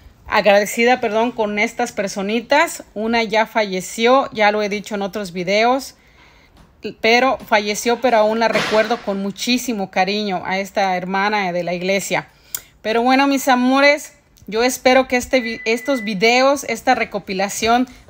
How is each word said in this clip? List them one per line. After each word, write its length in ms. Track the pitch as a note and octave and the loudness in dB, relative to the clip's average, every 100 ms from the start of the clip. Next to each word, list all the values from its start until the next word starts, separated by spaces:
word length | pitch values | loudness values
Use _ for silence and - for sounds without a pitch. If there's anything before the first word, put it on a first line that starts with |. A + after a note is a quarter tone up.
| - _ - | -20 _ -4
agradecida, 720 | G#3+ G3 G3+ G3 A#3 A#3+ B3+ | 0 4 4 2 0 2 2
perdón, 320 | A#3 G#3+ A#3+ | 0 0 -2
con 280 | A#3 G#3 G#3 | -2 -4 -2
estas 320 | A#3 - A#3+ | -4 -4 -6
personitas. 920 | - F#3+ G#3 G3 A#3 A3+ C#4+ E4 - - G#3 | -4 -6 -6 -4 -4 0 2 2 -4 -14 -8
Una 260 | A3 A#3 | -2 -2
ya 240 | A3+ G#3+ A3 | 0 0 0
falleció, 880 | A3+ G#3 F#3 F3+ - A#3 C4 - | -2 -2 -4 -8 -2 2 4 2
ya 200 | A3+ G#3 | 0 2
lo 120 | G#3+ | 2
he 60 | G#3 | -2
dicho 260 | G#3 - G#3 | -4 -6 -6
en 80 | |
otros 280 | G3 G#3+ F#3+ | -6 -6 -8
videos, 640 | F3+ F3 G#3 A#3 C4+ C4 - _ _ _ _ _ _ - _ G#3+ - | -6 -2 2 2 0 -4 -16 _ _ _ _ _ _ -20 _ -12 -2
pero 360 | A3 A#3+ C4 A3 - | 2 4 4 0 0
falleció, 560 | G#3+ G#3 G#3 A#3 A#3 | 0 0 -2 -2 0
pero 160 | B3+ A3+ | 2 2
aún 220 | G#3+ A3+ | 2 2
la 80 | A3+ | 0
recuerdo 500 | A3 - G#3+ G#3+ A#3 | 0 0 0 0 -2
con 180 | - G3 | -4 -6
muchísimo 720 | G3 - A#3+ B3 B3 G#3+ F#3+ | -6 -6 -4 -2 -2 -6 -4
cariño 500 | F#3+ F#3 G#3 G#3 F3+ | -2 0 -2 -4 -4
a 140 | - F#3+ | -4 -4
esta 380 | G3 G#3+ F#3+ F3+ | -4 -2 0 -2
hermana 540 | F3+ F#3+ G3+ G#3+ F#3 | -2 -2 0 0 -2
de 120 | F3 | -4
la 100 | E3+ | -4
iglesia. 560 | F3+ F#3 G3 - D#3+ - _ _ - - _ | -4 -2 -2 -2 -4 -6 _ _ -16 -16 _
Pero 220 | G#3+ A3+ | -2 0
bueno, 240 | B3 C4 C#4 | 2 4 4
mis 200 | C#4 C#4 | 2 2
amores, 680 | B3 B3 C4+ C#4+ D4+ - - _ _ - | 2 4 4 4 2 -4 -20 _ _ -8
yo 160 | A3 | -2
espero 440 | B3 B3+ B3+ B3+ B3+ | -2 2 4 4 4
que 100 | B3 | -2
este 240 | - C4 | 0 -2
vi-, 200 | A3+ A3+ A3 | -2 -4 -2
estos 380 | A#3+ C#4+ C4 | -2 -2 -2
videos, 600 | G#3 F#3+ A3+ B3 C4+ C#4+ | -2 0 2 4 4 2
esta 320 | - A3+ C4+ B3 | -4 -2 0 0
recopilación 920 | A3 G3+ - F#3+ G3 - A3+ B3 B3+ - - | -2 -6 -6 -4 -4 -2 2 2 0 -6 -20